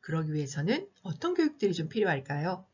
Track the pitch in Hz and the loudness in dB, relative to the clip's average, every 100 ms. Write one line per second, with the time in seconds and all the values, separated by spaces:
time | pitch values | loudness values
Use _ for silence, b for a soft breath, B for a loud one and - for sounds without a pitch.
0 | - 160 156 151 139 143 156 277 392 _ | -2 -2 0 -2 -2 -2 0 0 -2 _
1 | 190 151 339 359 311 - 202 175 156 233 | -8 -4 -2 2 2 2 0 2 -2 0
2 | 202 147 135 147 160 180 - | 2 2 0 -2 -2 -4 -8